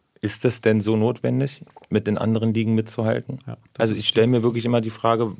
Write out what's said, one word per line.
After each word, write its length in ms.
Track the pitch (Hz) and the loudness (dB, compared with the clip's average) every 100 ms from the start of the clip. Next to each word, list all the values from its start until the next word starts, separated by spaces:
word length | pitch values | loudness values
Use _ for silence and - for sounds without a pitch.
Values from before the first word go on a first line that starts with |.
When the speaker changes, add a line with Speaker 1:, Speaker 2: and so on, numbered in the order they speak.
| _ - | _ -8
Speaker 1:
ist 240 | 104 - 127 | -6 -2 -2
es 160 | - | 0
denn 200 | 113 107 | 2 2
so 140 | 104 110 | 2 0
notwendig, 680 | 110 120 123 127 139 - - - - | 0 0 -2 -2 -4 -6 -20 -20 -2
mit 180 | 107 107 | -2 0
den 100 | 104 | -2
anderen 380 | 113 110 113 113 | 0 0 0 0
Ligen 180 | 113 | 0
mitzuhalten? 680 | 113 110 - 110 117 - 131 - | 0 -2 -4 -2 -2 -4 -12 -12
Speaker 2:
Ja, 120 | 117 _ | -16 _
das 80 | - | -2
Speaker 1:
Also 120 | 113 | -2
Speaker 2:
ist 60 | 101 | -2
Speaker 1:
ich 80 | - | -2
stelle 200 | 113 117 | 2 4
mir 140 | 123 | 4
wirklich 240 | 117 117 120 | 2 0 0
immer 160 | 120 | 0
die 80 | 110 | 0
Frage, 440 | - 113 113 113 | -2 2 2 0